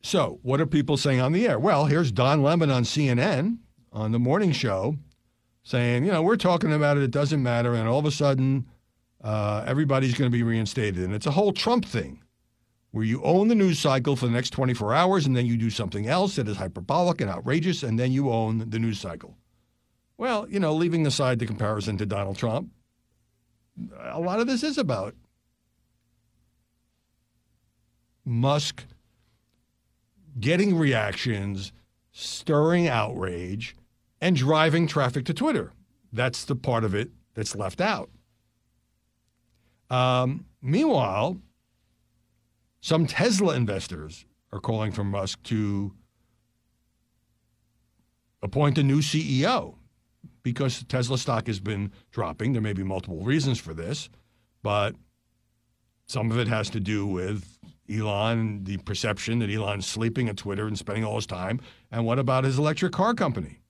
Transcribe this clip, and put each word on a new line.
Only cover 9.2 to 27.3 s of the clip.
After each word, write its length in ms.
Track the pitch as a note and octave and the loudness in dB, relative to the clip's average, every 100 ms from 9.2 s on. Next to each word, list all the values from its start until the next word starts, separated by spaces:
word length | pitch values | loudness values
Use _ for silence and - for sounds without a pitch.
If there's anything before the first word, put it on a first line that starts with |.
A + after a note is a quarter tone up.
uh, 420 | A2 G#2+ G#2 G#2 A2 | -4 -2 0 -2 -2
everybody's 480 | C3 D3+ C3+ C3 | 0 2 2 2
gonna 160 | A#2 C3 | 2 2
be 140 | A#2+ | 2
reinstated. 600 | A#2 A2+ G#2+ - G#2+ F2+ | 2 0 0 -2 -2 -2
And 80 | F#2 | -2
it's 140 | G#2+ D3+ | -2 0
a 60 | |
whole 200 | D3 G#3 | 2 2
Trump 320 | G3 - A#3+ - | 2 2 2 0
thing 360 | A#2 F2 - _ _ _ _ _ _ _ | -4 -6 -12 _ _ _ _ _ _ _
where 120 | G#2+ | -4
you 200 | A2 B2 | -2 0
own 240 | C3 F3 G#3+ | 2 4 6
the 80 | A#3 | 6
news 240 | F#3+ D3+ | 4 4
cycle 360 | D3+ C3+ B2+ C3+ | 2 2 2 0
for 120 | B2 | 2
the 40 | |
next 200 | A#2 B2+ | 0 -2
twenty-four 420 | - C3 A#2+ G#2 | -2 -2 0 0
hours, 320 | C3 F3+ F#3+ C#3+ | 2 4 4 2
and 100 | B2+ | 0
then 120 | B2 | 2
you 100 | A#2 | 0
do 140 | A2+ | 0
something 340 | - G2+ G2+ G#2+ | -2 -6 -4 -2
else 300 | E3 G3 F#3+ | 0 0 0
that 120 | G#2+ | -4
is 100 | G2+ | -4
hyperbolic 640 | F#2+ F2+ F2+ D3 F3+ E3 | -6 -8 -2 2 2 0
and 120 | G#2+ | -2
outrageous, 500 | F2 A#2+ D3+ E3+ E3 | -4 -2 0 2 -2
and 160 | C3 A2+ | 0 0
then 140 | B2+ | 2
you 180 | C3 C#3 | 2 2
own 400 | A2+ A2 A2 A2+ | 0 0 -2 -2
the 80 | A2+ | -2
news 220 | A2+ G2+ | -2 -2
cycle. 360 | G2 E2 - - _ _ _ _ _ _ _ - | -8 -12 -16 -20 _ _ _ _ _ _ _ -6
Well, 300 | B3 A3 G#3 | -2 -2 -2
you 80 | G3 | 0
know, 160 | E3+ D#3 | 0 2
leaving 320 | F3 E3 D3+ | 2 2 2
aside 320 | - C3+ B2 | 2 0 0
the 80 | A2 | -2
comparison 500 | G#2 G#2+ G#2+ G2 G2+ | -2 -2 -2 -2 -2
to 80 | G#2 | -2
Donald 320 | G2+ G2 G2 | -2 -4 -4
Trump, 340 | A#2 A#2 F3+ _ _ _ _ _ _ _ _ _ _ - - - | -2 -4 -6 _ _ _ _ _ _ _ _ _ _ -14 -14 -12
a 200 | A#1 - | -12 -6
lot 200 | E3+ G3+ | -4 -2
of 60 | A#3+ | -2
this 160 | B3+ | -2
is 160 | D4+ D4 | -2 -2
about 380 | G#3 A2+ G2+ - _ _ _ _ _ _ _ _ _ _ _ _ _ _ _ _ _ _ _ _ _ | -2 -2 -6 -12 _ _ _ _ _ _ _ _ _ _ _ _ _ _ _ _ _ _ _ _ _